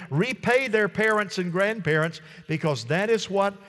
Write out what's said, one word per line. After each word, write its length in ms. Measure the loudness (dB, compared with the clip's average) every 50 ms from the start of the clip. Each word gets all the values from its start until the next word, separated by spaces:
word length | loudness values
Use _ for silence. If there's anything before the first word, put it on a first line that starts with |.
| -10 -4
repay 580 | 0 0 0 0 -2 -4 0 2 2 2 2 2
their 200 | 2 2 2 2
parents 500 | 0 0 2 2 2 2 0 -2 -4 -4
and 120 | -4 -2
grandparents, 720 | 0 0 0 0 -2 -2 0 0 2 2 0 0 -4 -8 -18 -20 -20 -14 -8
because 380 | -6 -4 -2 0 -2 -2 -2 -2
that 240 | -2 -2 0 2 2
is 220 | 0 0 0 -2
what 240 | 0 0 0 0 -2 -6 -20